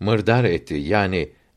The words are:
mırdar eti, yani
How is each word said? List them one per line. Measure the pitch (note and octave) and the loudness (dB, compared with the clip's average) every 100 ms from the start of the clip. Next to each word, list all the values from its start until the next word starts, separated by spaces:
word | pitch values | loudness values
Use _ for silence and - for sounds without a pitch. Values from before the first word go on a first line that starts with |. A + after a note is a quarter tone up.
mırdar | G2+ A2 G#2 A#2+ | -2 0 2 2
eti, | A2+ E2 - | 2 0 -4
yani | D2+ D2 G#2 G2 F#2 D2 _ _ | -6 -2 0 0 -2 -4 _ _